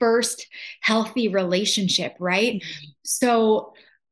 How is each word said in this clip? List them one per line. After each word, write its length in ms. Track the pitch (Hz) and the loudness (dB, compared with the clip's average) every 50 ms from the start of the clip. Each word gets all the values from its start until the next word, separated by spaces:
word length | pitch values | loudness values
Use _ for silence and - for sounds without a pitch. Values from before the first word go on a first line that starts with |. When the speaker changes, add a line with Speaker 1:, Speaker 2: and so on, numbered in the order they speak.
Speaker 1:
first 480 | 240 226 226 247 226 - - - - - - - - - - - | 2 2 2 2 2 0 -4 -8 -12 -18 -18 -18 -18 -18 -12 -6
healthy 480 | - - 220 226 220 - - 254 226 202 | -2 0 0 0 0 -2 -2 -2 0 0
relationship, 880 | 185 190 185 175 180 185 208 202 - 208 196 175 - - 165 - - - | 0 0 0 2 0 0 0 0 0 0 0 0 0 -2 -2 -4 -6 -6
right? 360 | 180 180 185 196 226 247 220 | -4 -2 0 2 0 0 -2
Speaker 2:
Mm-hmm. 360 | 190 - - - - - - - _ - | -4 -6 -10 -14 -16 -18 -20 -20 _ -6
Speaker 1:
So 680 | - - - 262 240 233 226 220 220 214 - - - - - - _ _ _ _ _ | -4 -2 2 2 4 4 4 4 4 2 2 0 -6 -12 -20 -20 _ _ _ _ _